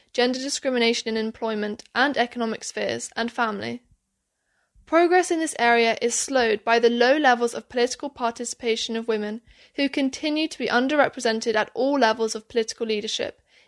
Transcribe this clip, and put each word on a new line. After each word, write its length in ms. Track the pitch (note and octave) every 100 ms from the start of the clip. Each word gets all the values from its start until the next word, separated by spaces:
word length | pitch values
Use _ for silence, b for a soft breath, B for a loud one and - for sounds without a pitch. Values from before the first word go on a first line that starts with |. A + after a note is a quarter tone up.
| b
gender 280 | - A#3+ B3+
discrimination 680 | C4 - C#4 B3+ A#3 A#3 -
in 80 | A3
employment 680 | A3 A3 A3+ G#3+ G#3 G#3 -
and 240 | A3+ C4+ C#4+
economic 460 | A#3+ A#3+ A3+ A3
spheres, 460 | - - G#3 A#3 - -
and 160 | A#3
family. 500 | - A#3 G#3 A3 A#3+ _ _ _ _ _ _ _ _ _ _
Progress 460 | - D#4+ E4+ F4+ F4
in 80 | E4+
this 160 | D#4+ -
area 400 | A#3+ A#3 A3+ A3+
is 140 | A#3+
slowed 500 | A#3 - C4+ A#3 G#3+
by 140 | - A#3
the 100 | A#3
low 300 | A#3+ A#3+ D4
levels 340 | D4 A#3+ A#3+
of 160 | - -
political 400 | B3+ A#3+ - C#4+
participation 880 | - A#3+ A#3 A#3+ - A#3+ A3 - A3+
of 100 | A3+
women, 360 | A3 G#3 A3 b b b
who 120 | - C#4
continue 640 | C#4+ C4+ C4 D#4 D4+ D#4+
to 80 | -
be 100 | B3+
underrepresented 880 | A#3+ C4 D4+ C4+ - A#3 A3 A#3
at 160 | G#3+ G#3
all 240 | - C4+ C#4+
levels 360 | A3+ A3 A3
of 140 | A3 -
political 380 | A#3+ A3 - A3+
leadership, 560 | G#3+ G#3+ - - - _ b